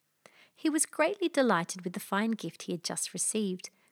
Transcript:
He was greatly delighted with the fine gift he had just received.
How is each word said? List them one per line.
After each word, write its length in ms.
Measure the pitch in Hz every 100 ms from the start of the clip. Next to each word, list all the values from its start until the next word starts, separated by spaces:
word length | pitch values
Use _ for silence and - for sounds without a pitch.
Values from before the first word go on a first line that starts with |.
| _ _ - - -
He 160 | _ 320
was 160 | 302 -
greatly 440 | - 330 - 339
delighted 540 | 285 247 175 175 185
with 100 | 175
the 60 | 185
fine 300 | - 196 226
gift 320 | 220 165 -
he 100 | -
had 100 | 175
just 300 | - 175 -
received. 560 | 180 - 220 202 180 - _ _